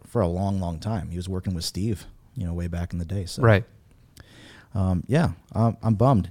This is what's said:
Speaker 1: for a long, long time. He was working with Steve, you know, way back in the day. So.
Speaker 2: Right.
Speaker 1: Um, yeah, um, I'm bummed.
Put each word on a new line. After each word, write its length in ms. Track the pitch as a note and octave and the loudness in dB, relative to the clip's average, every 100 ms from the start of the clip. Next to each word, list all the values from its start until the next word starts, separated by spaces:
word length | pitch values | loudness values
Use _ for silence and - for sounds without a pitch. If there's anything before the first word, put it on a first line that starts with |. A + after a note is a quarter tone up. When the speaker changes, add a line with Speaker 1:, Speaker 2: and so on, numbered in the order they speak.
| - | -4
Speaker 1:
for 120 | A#2+ | 0
a 60 | F2 | 2
long, 320 | F2 G2 G2 | 2 0 -2
long 180 | F2 E2 | -2 -4
time. 300 | G#2 G2+ D#2+ | -4 -4 -6
He 40 | F2 | -8
was 140 | F2+ | -6
working 240 | F#2 G2 | -6 -4
with 100 | F2 | -4
Steve, 420 | - F2 A2 G2 - - - - | -4 -4 -4 -4 -8 -20 -16 -8
you 100 | F2+ | -6
know, 80 | |
way 140 | F2 F2 | -4 -4
back 240 | E2+ F2 | -4 -6
in 80 | F2 | -6
the 60 | E2 | -6
day. 200 | G2+ F#2 | -6 -6
So. 180 | - | 2
Speaker 2:
Right. 200 | A#2+ G2+ - - _ - - - - - - - - | 6 6 2 -12 _ -20 -20 -20 -20 -20 -20 -20 -8
Speaker 1:
Um, 300 | G#2 F#2 F2+ - | -2 0 0 0
yeah, 240 | C#3+ G#2 E2 _ | 0 0 -2 _
um, 240 | - A#2 G#2 | 0 0 2
I'm 120 | A#2 G2+ | 0 4
bummed. 340 | B2+ A#2 E2 | 4 4 0